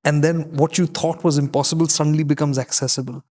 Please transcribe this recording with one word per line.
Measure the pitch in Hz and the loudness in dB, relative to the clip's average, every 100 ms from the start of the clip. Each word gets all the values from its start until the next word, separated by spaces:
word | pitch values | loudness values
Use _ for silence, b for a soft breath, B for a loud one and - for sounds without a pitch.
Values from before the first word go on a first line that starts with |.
And | 151 147 | 2 2
then | 156 165 151 143 | 2 0 -4 0
what | 156 - | 0 2
you | 170 | -2
thought | - 160 165 | 0 -4 0
was | 170 143 | 0 2
impossible | 143 139 139 160 165 | 0 0 0 0 0
suddenly | - 151 151 | 2 2 2
becomes | 147 143 147 131 | 0 0 0 -2
accessible. | 127 - 131 - 131 135 _ | -2 -4 -2 -4 -6 -10 _